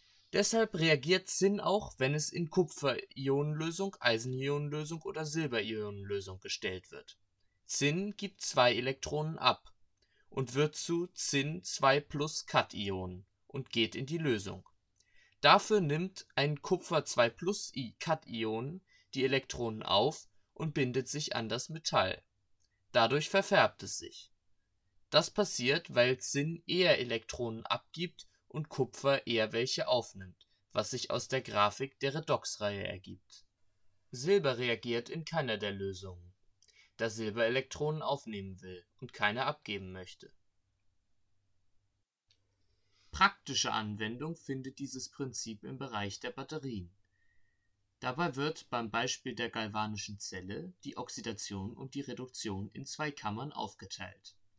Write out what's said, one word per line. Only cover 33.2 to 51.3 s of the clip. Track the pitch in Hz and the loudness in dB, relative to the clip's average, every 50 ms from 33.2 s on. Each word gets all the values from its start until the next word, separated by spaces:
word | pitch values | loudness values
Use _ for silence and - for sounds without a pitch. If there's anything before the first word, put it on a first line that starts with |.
| _ _ - - - _ _ _ _ _ _ _ _ - _ _ _ _ | _ _ -20 -20 -20 _ _ _ _ _ _ _ _ -20 _ _ _ _
Silber | - 123 127 165 202 202 160 143 127 117 | -12 -4 2 4 4 6 6 4 2 2
reagiert | 127 120 117 110 - 120 117 117 117 - | 2 0 0 0 0 0 0 0 -2 -2
in | - 170 156 | -6 -8 -6
keiner | - 165 165 143 123 110 101 | -2 -2 -2 0 0 -2 -2
der | 107 104 | -2 -4
Lösungen, | 101 98 98 98 98 92 101 95 90 87 87 90 - _ _ _ _ _ _ _ _ - - _ _ - | -4 -4 -4 -6 -6 -6 -10 -12 -14 -16 -18 -20 -20 _ _ _ _ _ _ _ _ -20 -20 _ _ -4
da | 113 113 | -4 -4
Silber | 107 110 113 107 101 117 117 | -2 -2 -4 -4 0 2 2
Elektronen | 113 120 131 135 - - - 147 151 156 156 - | 4 4 2 0 -2 -4 -2 -2 -2 -2 -2 0
aufnehmen | - 143 139 - 117 110 101 98 98 95 90 | -2 -2 -2 -2 -6 -8 -8 -8 -8 -10 -12
will | 92 92 92 90 - _ _ _ | -14 -14 -14 -14 -16 _ _ _
und | - 123 | -16 -14
keine | - - 113 104 107 123 131 | -4 0 0 2 2 2 0
abgeben | 135 151 - _ - 104 98 95 92 | -2 -2 -4 _ -6 -6 -6 -6 -8
möchte. | 92 92 90 - - - - - - _ _ _ _ _ _ _ _ _ _ _ _ _ _ _ _ _ _ _ _ _ _ _ _ _ _ _ _ _ _ _ _ _ _ _ _ _ _ _ _ _ _ _ _ _ _ _ _ _ _ _ _ _ _ - | -10 -12 -12 -14 -16 -18 -20 -20 -20 _ _ _ _ _ _ _ _ _ _ _ _ _ _ _ _ _ _ _ _ _ _ _ _ _ _ _ _ _ _ _ _ _ _ _ _ _ _ _ _ _ _ _ _ _ _ _ _ _ _ _ _ _ _ -14
Praktische | - - 190 196 - - _ - 135 120 - 123 | 2 4 4 4 4 0 _ -4 -2 -2 0 0
Anwendung | 107 110 110 104 104 101 107 107 113 123 143 160 165 | 0 0 -2 -2 -4 -4 -4 -4 -4 -4 -6 -6 -6
findet | - - - 139 131 127 131 131 - | -8 -6 -6 -6 -6 -6 -8 -10 -10
dieses | 139 131 - 131 127 - | -10 -10 -8 -10 -10 -10
Prinzip | - - 143 127 113 - - 113 113 107 - | -8 -8 -8 -6 -6 -8 -8 -8 -10 -10 -10
im | - 131 127 | -12 -10 -10
Bereich | 139 135 117 104 101 98 98 - | -8 -6 -4 -4 -4 -4 -6 -6
der | - 123 | -8 -8
Batterien. | - - 135 - 156 151 135 135 120 101 90 85 - _ _ _ _ _ _ _ _ - - _ _ _ _ _ _ _ _ _ _ _ - | -8 -8 -10 -8 -8 -8 -6 -6 -6 -6 -8 -10 -14 _ _ _ _ _ _ _ _ -20 -20 _ _ _ _ _ _ _ _ _ _ _ -4
Dabei | 127 123 135 175 170 123 | -4 -2 0 -2 -2 0
wird | 131 143 156 156 - - - | 0 -2 -2 -2 -6 -8 -6
beim | - 120 117 110 | -4 -4 -4 -2
Beispiel | 107 113 120 131 - - - 131 117 | -2 0 0 0 -2 -4 -6 -8 -6
der | 110 117 113 | -4 -4 -4
galvanischen | - 113 110 107 104 107 107 110 107 101 - - 104 101 | -2 -4 -4 -2 -2 -2 -2 -2 -4 -6 -8 -8 -10 -10
Zelle | - - - 95 90 - 104 131 160 185 180 _ - | -10 -10 -10 -10 -8 -8 -8 -8 -8 -10 -14 _ -14
die | 139 - - | -12 -8 -8
Oxidation | - - - - 107 117 | -8 -8 -10 -8 -8 -8